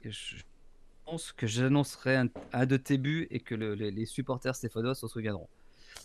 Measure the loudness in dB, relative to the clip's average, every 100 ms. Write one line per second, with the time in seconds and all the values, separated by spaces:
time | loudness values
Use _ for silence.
0 | -12 -10 -10 -12 -16 -20 -20 -20 -20 -18
1 | -10 -8 -8 -4 -2 2 4 6 4 0
2 | 2 4 2 0 -4 2 4 4 4 2
3 | 2 0 -2 -6 -4 -2 -2 -2 -2 -2
4 | -4 -4 -2 -2 0 -2 -2 -2 0 -2
5 | -4 -4 -2 -4 -6 -18 -20 -20 -20 -20